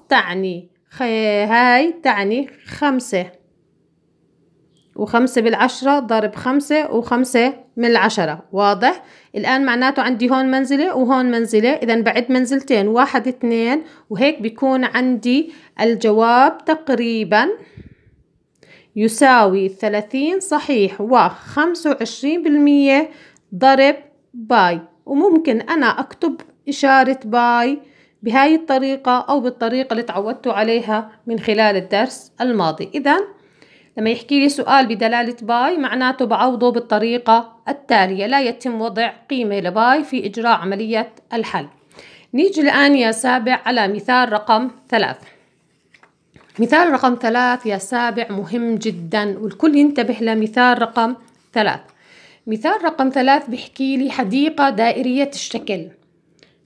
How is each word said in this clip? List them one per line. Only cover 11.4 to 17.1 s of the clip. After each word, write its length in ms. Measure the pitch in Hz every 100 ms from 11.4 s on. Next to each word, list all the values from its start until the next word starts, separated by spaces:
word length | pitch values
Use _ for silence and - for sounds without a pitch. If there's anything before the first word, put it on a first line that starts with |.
| 226 220 240
إذن 340 | 302 233 226
بعد 280 | 220 240 240
منزلتين، 560 | 254 240 269 - 220 208
واحد، 400 | 233 269 254 254
اثنين، 560 | 247 240 226 233 302 320 - -
وهيك 320 | 196 277 311
بيكون 420 | 220 220 269 262
عندي 680 | 247 240 254 233 247 269 320 - _ -
الجواب 840 | 233 233 226 214 226 247 285 320 -
تقريبًا 840 | 311 302 233 233